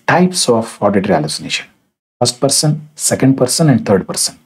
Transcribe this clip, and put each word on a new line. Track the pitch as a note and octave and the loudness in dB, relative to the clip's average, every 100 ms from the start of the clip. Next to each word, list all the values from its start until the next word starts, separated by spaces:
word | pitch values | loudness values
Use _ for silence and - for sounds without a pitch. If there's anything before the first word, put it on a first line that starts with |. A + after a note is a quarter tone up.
| - | -2
types | D#3+ F3+ F3+ - | 2 2 0 0
of | A#2 A2+ - | 0 0 -2
auditory | G2+ G#2 F#2+ E2 | 0 0 0 0
hallucination. | D2+ - D#2 - - _ _ _ _ - | -2 -8 -8 -8 -10 _ _ _ _ -4
First | A#2+ - | -4 0
person, | C#3 - D#3 - - - | -2 0 0 -2 -6 -8
second | - - C3+ C3+ | -4 0 2 2
person, | B2+ - D#3+ | 0 2 2
and | A#2 - | 2 2
third | G2 - | 0 0
person. | - - - | -6 -6 -8